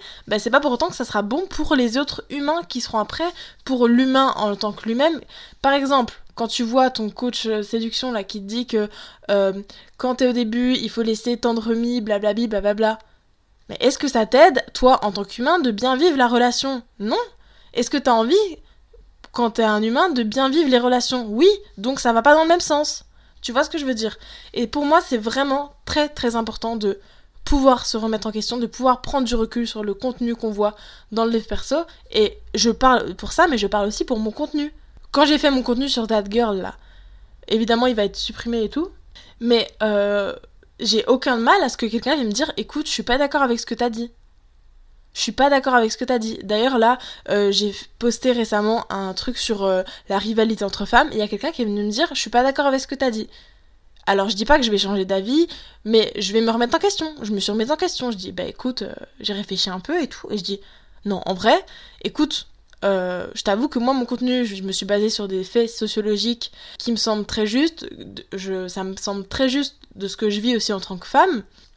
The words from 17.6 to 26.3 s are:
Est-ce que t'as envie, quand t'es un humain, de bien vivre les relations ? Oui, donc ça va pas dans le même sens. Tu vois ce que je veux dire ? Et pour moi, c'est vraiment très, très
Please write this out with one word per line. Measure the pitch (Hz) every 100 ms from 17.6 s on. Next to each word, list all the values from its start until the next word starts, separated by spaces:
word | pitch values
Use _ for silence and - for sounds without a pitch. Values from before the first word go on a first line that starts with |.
| -
Est-ce | - 240
que | 285
t'as | 269
envie, | 226 226 381 403 302 - _ _ - - _ -
quand | - 233
t'es | 226
un | 220 208
humain, | 220 254 359
de | 254
bien | 220 262 269
vivre | 294 294
les | 247
relations ? | 247 247 247 254 220
Oui, | 220 370 403 - -
donc | 226 277
ça | 240
va | 233
pas | 277
dans | 311
le | 320
même | 349
sens. | - 294 302 - - - - -
Tu | -
vois | 240
ce | 311
que | 330
je | 269
veux |
dire ? | 226 220 - - - -
Et | - 233
pour | 294
moi, | 285 330
c'est | 349 240
vraiment | 220 254 277 269 285 -
très, | - 302 294
très | 294 240